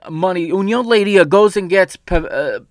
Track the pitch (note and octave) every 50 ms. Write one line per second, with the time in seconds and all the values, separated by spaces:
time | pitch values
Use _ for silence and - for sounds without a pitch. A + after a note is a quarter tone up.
0 | - - D#3 D#3+ F3 F#3 F3+ F3+ E3 D#3+ E3+ F#3+ G3 G3+ A3+ B3 B3 A3+ A#3 G#3+
1 | G3+ G#3 G3+ G3 E3 C#3+ F3 G3+ G#3 G#3 - G#3+ F#3+ E3+ F#3 G3 F#3 - - -
2 | _ - F3+ E3 D#3+ - - C3+ D3 C3+ G#2+ G#2 - _